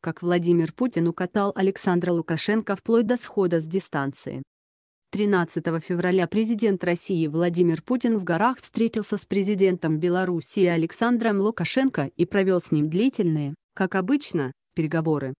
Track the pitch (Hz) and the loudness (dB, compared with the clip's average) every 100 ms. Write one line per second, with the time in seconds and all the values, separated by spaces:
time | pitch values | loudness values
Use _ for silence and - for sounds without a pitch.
0 | - 160 175 175 170 175 160 - 254 185 | -8 -6 0 0 4 2 2 -2 -2 0
1 | 170 165 180 214 202 196 190 190 - 175 | -2 -2 -2 0 -2 0 0 0 0 2
2 | 175 170 160 165 - 214 208 196 - 226 | 2 -2 0 -4 0 0 0 -6 2 2
3 | 220 247 - - 185 170 160 185 - 151 | 2 -2 -2 0 2 0 0 -4 -4 -4
4 | 139 135 - 135 - _ _ _ _ _ | -4 -6 -12 -12 -12 _ _ _ _ _
5 | _ 196 208 196 170 - 165 165 - 175 | _ -2 2 2 0 -2 -4 -4 -2 -2
6 | 180 185 170 208 220 226 226 180 175 175 | 2 2 2 0 0 0 0 0 0 -2
7 | - 180 160 156 175 170 175 165 - 254 | -2 -2 0 0 0 2 2 2 -2 -2
8 | 240 220 180 165 226 254 - - 226 226 | 0 -2 0 0 0 -2 -8 -2 -2 -2
9 | 208 208 - 196 196 208 190 180 160 156 | -4 -6 -2 -2 0 2 2 2 0 0
10 | 175 180 185 170 - - 180 170 165 - | 0 0 0 -2 -4 2 2 2 -2 0
11 | 233 240 226 202 202 233 170 - 269 208 | 0 2 2 2 0 0 -2 0 0 0
12 | 139 _ 175 202 190 180 - 156 151 170 | -4 _ 0 2 2 2 2 0 2 2
13 | 247 247 180 156 143 151 _ - 185 196 | 0 2 0 0 -2 -8 _ -4 -2 0
14 | 185 277 - 170 131 - _ - 156 165 | 0 0 0 -4 -4 -8 _ -4 -2 0
15 | 160 151 135 131 | 0 0 -2 -10